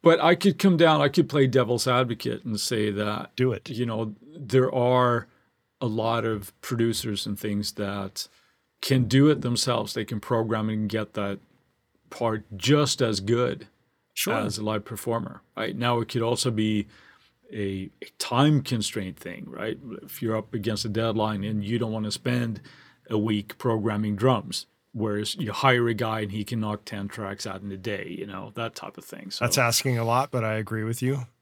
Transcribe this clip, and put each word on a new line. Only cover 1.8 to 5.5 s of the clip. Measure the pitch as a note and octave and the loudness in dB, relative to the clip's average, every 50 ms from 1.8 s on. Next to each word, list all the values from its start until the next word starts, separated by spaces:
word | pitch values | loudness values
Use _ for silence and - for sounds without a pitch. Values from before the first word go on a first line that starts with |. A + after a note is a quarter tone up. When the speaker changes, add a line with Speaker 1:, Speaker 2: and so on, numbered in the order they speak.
| - | 2
Speaker 1:
advocate | C3 B2 B2 C3 A#2+ A#2 - - A#2+ A2+ A2+ - | 2 2 2 2 0 -2 -4 -4 -6 -6 -4 -6
and | A#2+ A2 G#2 | -6 -6 -4
say | - - B2 A2 G#2+ G#2+ | -4 -2 -2 0 0 0
that, | G2+ G2+ G#2 G#2 G#2+ - - - _ | 0 -2 -2 -2 -4 -6 -8 -10 _
Speaker 2:
Do | - B2+ B2+ A2+ | 0 0 0 0
it. | - _ - | -2 _ -10
Speaker 1:
you | - G#2+ B2 | -6 -4 -4
know, | A#2 A2+ A2 A2+ A2 G#2 - - C#3+ D#3 | -4 -2 -4 -4 -6 -8 -12 -18 -20 -18
there | E3 D3 A2 B2 C3 B2+ C3 - | -16 -10 2 4 4 4 4 2
are | C3 A#2+ B2 B2+ B2+ B2 B2 A#2+ A#2 - _ _ _ _ _ | 2 2 4 4 6 4 4 2 0 -2 _ _ _ _ _